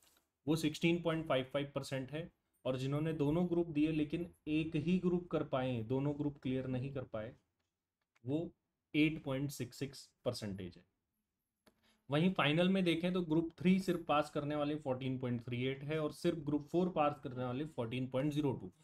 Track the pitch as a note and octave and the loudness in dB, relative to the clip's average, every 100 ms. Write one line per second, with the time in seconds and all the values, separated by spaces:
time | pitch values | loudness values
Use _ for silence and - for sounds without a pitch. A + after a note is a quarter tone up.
0 | _ _ _ _ C#3 D#3+ D3+ D3 E3+ F3 | _ _ _ _ -2 0 0 2 2 2
1 | E3 D#3+ D#3 C3 C3 C#3+ C#3 C#3 C3+ C3 | 0 -2 0 0 0 -2 -2 -6 -4 -6
2 | B2+ D3+ F3 _ _ _ B2+ B2+ C3+ D3 | -6 -8 -10 _ _ _ -4 -2 0 0
3 | D#3+ D#3 C#3+ E3+ F3 E3+ E3 D3 D#3 D#3 | 0 0 2 2 2 0 0 2 2 2
4 | D3 E3 - - D3+ D#3 D#3+ D#3+ D#3+ F#3 | 0 -2 -6 -8 -2 0 0 0 2 2
5 | F3+ F3 F3 D#3 C#3+ C3 B2+ A#2 A2 C3 | 4 0 0 -2 0 0 0 -2 0 0
6 | C#3+ C#3+ D3 C#3 C3 C3 C3+ B2+ C#3 C#3 | 0 0 -4 -4 -4 -2 -2 -4 -4 -8
7 | A#2+ A2 A2+ - _ _ _ _ _ _ | -8 -8 -10 -12 _ _ _ _ _ _
8 | _ _ A#2 D#3 F3 - _ _ _ D3+ | _ _ -4 -4 -4 -12 _ _ _ 2
9 | D#3 D#3+ C#3 C3+ C#3 - A#2 - C#3 - | 2 2 -4 -2 -4 -6 -8 -6 -8 -10
10 | - _ B2 - G#2 F#2+ F2+ F2 _ _ | -20 _ -6 -4 -6 -8 -10 -14 _ _
11 | _ _ _ _ _ _ _ _ _ _ | _ _ _ _ _ _ _ _ _ _
12 | - D3 F#3 F#3+ C#3+ D#3+ F3+ G3 F3 E3 | -2 2 2 4 4 4 4 4 2 2
13 | F3+ F#3 D#3+ D#3+ E3 - F#3 F#3+ F3+ F3 | 0 0 2 2 0 2 4 4 4 -2
14 | - D3 D3+ D3+ C#3+ D3+ D3 D3+ C#3 B2+ | 2 2 2 -2 -2 0 0 -2 -2 -2
15 | C3 C3 B2+ A#2+ B2 B2 C3 C#3 C#3+ D#3 | -2 -2 -2 -4 -4 -2 -2 -2 -4 -2
16 | D3+ - F3 E3 C#3+ D3 - E3+ F3+ E3 | -2 0 -2 0 0 -2 0 2 2 4
17 | D3 C#3+ C#3 B2 B2+ B2+ D#3 - A#2 B2 | 2 2 -8 -4 -4 -4 -4 -4 -2 -2
18 | B2+ B2+ D3+ D3 C#3+ G2+ F#2 - | -2 0 0 2 2 2 -4 -14